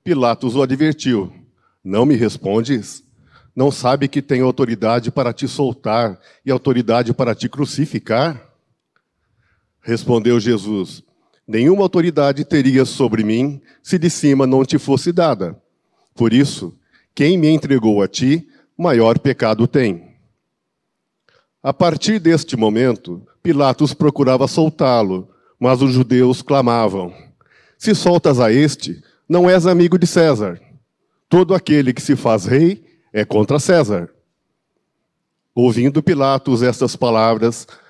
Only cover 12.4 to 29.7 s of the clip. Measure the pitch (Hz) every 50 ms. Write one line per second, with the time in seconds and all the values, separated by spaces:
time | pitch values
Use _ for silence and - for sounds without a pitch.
12.4 | - - - 147 127 135 131 131 131 123 - - 135 113 107 110 107 107 110 117
13.4 | 131 147 139 143 - _ _ _ _ - 185 175 160 170 - - - 143 139 135
14.4 | 135 131 131 135 135 - 156 139 - 139 135 127 - 175 170 175 170 156 120 92
15.4 | 95 80 - - _ _ _ _ _ _ _ _ _ _ _ - 113 113 110 131
16.4 | 170 - - - 95 85 80 _ _ _ _ _ _ _ _ - 143 156 196 180
17.4 | 156 151 160 147 - 139 135 123 110 110 104 101 98 92 - - 123 131 147 170
18.4 | - - _ _ _ _ _ - 170 175 131 117 113 113 120 - - 139 123 -
19.4 | 120 110 110 107 117 - - 143 123 104 87 82 - - _ _ _ _ _ _
20.4 | _ _ _ _ _ _ _ _ _ _ _ _ _ _ _ _ _ _ _ _
21.4 | _ _ _ _ - 135 135 - 185 170 156 - - 214 220 208 160 165 165 151
22.4 | 131 - 127 113 110 107 107 117 131 127 113 - - 87 87 87 - _ _ _
23.4 | - 175 151 139 139 135 - - 156 131 - - 151 147 - - 135 127 131 123
24.4 | 135 127 - 170 160 151 - - 156 131 123 117 104 95 92 92 92 - _ _
25.4 | _ _ _ _ 123 127 131 123 139 135 127 127 127 - 127 123 127 127 127 -
26.4 | - - 143 139 123 120 117 117 113 101 95 95 90 87 90 - - - _ _
27.4 | _ _ _ _ _ _ _ _ - 214 202 - - 180 175 170 - 160 135 123
28.4 | 123 110 113 139 151 147 139 - - - 85 - _ _ _ _ _ - 165 175
29.4 | 180 180 185 180 165 185